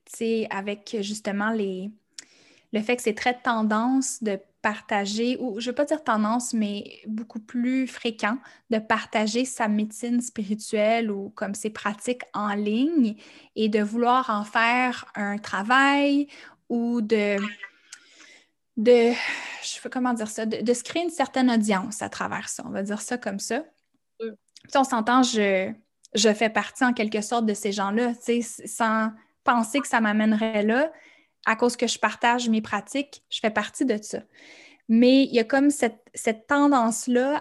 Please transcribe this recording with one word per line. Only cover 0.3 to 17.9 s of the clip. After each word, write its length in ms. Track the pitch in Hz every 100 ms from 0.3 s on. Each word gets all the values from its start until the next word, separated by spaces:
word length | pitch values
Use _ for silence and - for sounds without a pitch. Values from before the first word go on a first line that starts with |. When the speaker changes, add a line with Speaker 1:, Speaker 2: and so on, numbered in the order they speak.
| 226 214
Speaker 1:
avec 460 | 196 202 208 - 226
justement 480 | 202 214 208 202 214
les, 420 | 226 196 185 202 214 _ - - _ _ _ -
le 100 | 214
fait 140 | 214 247
que 60 |
c'est 140 | 226 214
très 240 | 254 247
tendance 840 | 254 226 214 214 240 269 262 -
de 180 | 214 190 - _
partager, 760 | 214 214 - 208 202 208 240 254
ou 200 | 254 202
je 100 | 240
veux 60 | 240
pas 100 | 294
dire 180 | 311
tendance, 500 | 262 214 214 240 247
mais 460 | 226 208 202 - - -
beaucoup 320 | 220 226 226
plus 480 | 214 247 240 262 254
fréquent, 500 | - 240 220 208 262 - - -
de 80 | 220
partager 680 | 220 220 - 226 214 226 254
sa 240 | - 214
médecine 500 | 208 214 - 240 240
spirituelle 880 | 240 - 196 214 - 220 208 233 226
ou 200 | 196 202
comme 260 | - 196 202
ses 140 | 214
pratiques 540 | 214 208 208 - 247 -
en 200 | 196 208
ligne 600 | 202 208 220 285 339 220 214 - - - -
et 140 | 220
de 120 | 214
vouloir 480 | 208 233 240 254 254
en 140 | 208
faire 600 | 208 233 226 247 254 240 - -
un 220 | 202 208
travail 880 | - 190 208 254 277 285 285 285 285 - - _ -
ou 320 | 240 233 240
de, 380 | 214 220 208 202 208 - - _ _